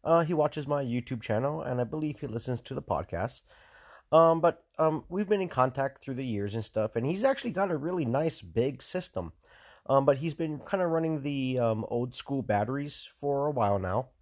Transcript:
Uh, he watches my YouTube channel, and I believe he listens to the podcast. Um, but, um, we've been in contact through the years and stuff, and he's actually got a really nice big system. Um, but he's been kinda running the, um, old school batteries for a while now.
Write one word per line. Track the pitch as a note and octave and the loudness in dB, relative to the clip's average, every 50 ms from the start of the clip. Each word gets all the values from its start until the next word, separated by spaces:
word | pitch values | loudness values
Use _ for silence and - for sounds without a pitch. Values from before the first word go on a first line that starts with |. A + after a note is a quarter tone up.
| - | 2
Uh, | - E3 E3+ E3 | 4 4 4 4
he | D#3 F3 | 2 2
watches | D#3 D3 D3 - D#3 C#3+ C3 | 2 2 0 0 -4 -4 -2
my | D3 C#3+ C#3 | -2 -2 0
YouTube | B2 A#2+ B2 A#2+ - C3 A2+ | -2 -2 -4 -2 -4 -8 -8
channel, | - - A2 G#2+ B2+ C#3 D3+ D#3+ - | -2 -2 0 0 0 0 -2 -4 -4
and | C3 B2+ B2 | -4 -2 -2
I | B2 | -2
believe | G#2+ D3+ D#3 D#3 D3+ D3 - | -2 -2 -4 -4 -4 -4 -6
he | - B2+ | -8 -6
listens | G#2+ A#2 - - B2+ A#2 | -6 -6 -4 -4 -6 -6
to | - - C3+ | -6 -8 -8
the | B2 | -8
podcast. | - - F#2+ C#2+ F2+ - - E2+ F#2+ B2+ - - _ _ - - - - - - - - - - _ _ - | -2 -2 -2 -2 -2 -4 -4 -4 -4 -4 -6 -10 _ _ -20 -20 -20 -20 -20 -20 -20 -20 -20 -20 _ _ 6
Um, | D#3+ E3 E3 E3 E3 | 8 8 8 6 6
but, | D#3+ E3+ E3 - _ _ _ - | 4 2 2 2 _ _ _ 0
um, | D#3+ D#3+ D#3 D3+ - - | 2 2 2 0 -6 -6
we've | E3+ G3 G#3+ F3+ | -4 -4 0 0
been | G#3 G3 F#3+ | 0 0 0
in | E3+ | -2
contact | - - B2+ C3 B2+ C3+ C3+ C#3 - - | 2 2 2 2 2 -2 -2 -2 -4 -8
through | - - C3 | -10 -8 -6
the | A#2+ C3+ | -6 -4
years | B2+ A2 G2+ G2+ G2+ G2+ | -2 -2 -2 -2 -2 -4
and | A2+ G#2+ | -4 -6
stuff, | - _ A2 G#2+ G#2+ - | -4 _ -2 -2 0 0
and | A#2 A#2 | -2 -2
he's | C#3 F3 F#3+ A3 | -2 -2 0 2
actually | C4+ C4+ - - B3 | 0 0 0 -4 -6
got | D#3 F3 G3 G3 F3 | -2 -2 0 0 0
a | |
really | D3 C3+ E3+ F#3 F3+ D3+ | -2 -2 -4 -2 -2 -2
nice | A#2 A#2 C#3 D#3 E3 - - | 0 0 0 0 0 -4 -6
big | - F2 D#2+ G#2+ A#2+ C#3+ C3+ B2 - | -14 -4 -2 0 0 0 -2 -6 -12
system. | - - F3+ E3+ - _ G2 F2 E2 - _ _ - - - - - - - _ | -6 -6 -6 -6 -6 _ -8 -8 -8 -12 _ _ -20 -20 -20 -20 -20 -20 -20 _
Um, | - C3 C#3 C#3 | 4 4 6 6
but | C#3 C#3+ C3 | 6 4 4
he's | D3+ E3+ D3 | 2 -4 -2
been | - E3 D#3 D3+ C#3 | -2 -4 -4 -4 -8
kinda | - - - F#3+ F#3 | -6 -4 -2 0 2
running | E3+ D#3+ E3 E3 D#3+ D#3+ D3+ C3+ | 2 2 2 2 0 -2 -2 -2
the, | D3 C#3+ C#3 C3 B2+ B2+ B2+ | -2 -2 -2 0 0 0 2
um, | A#2+ A2+ A2 A2 G#2+ - | 2 2 2 0 -2 -2
old | A2+ A#2+ B2 B2+ - | -2 -2 -2 -2 -6
school | - - - C#3+ C3+ A#2 | -10 -6 -4 -4 -4 0
batteries | - G#2+ G2+ G#2+ A2 C3 C#3 C#3+ D3 - - - - - - | 2 2 2 2 0 -2 -4 -6 -8 -10 -12 -16 -18 -16 -6
for | - C#3+ C#3+ C#3 C#3 D3+ | -2 0 0 2 2 0
a | |
while | D3 C3 A2 G2+ G2+ G2 | 2 2 2 2 2 2
now. | F#2+ F#2 F#2 A2+ B2+ - _ _ | 0 0 0 -2 -2 -4 _ _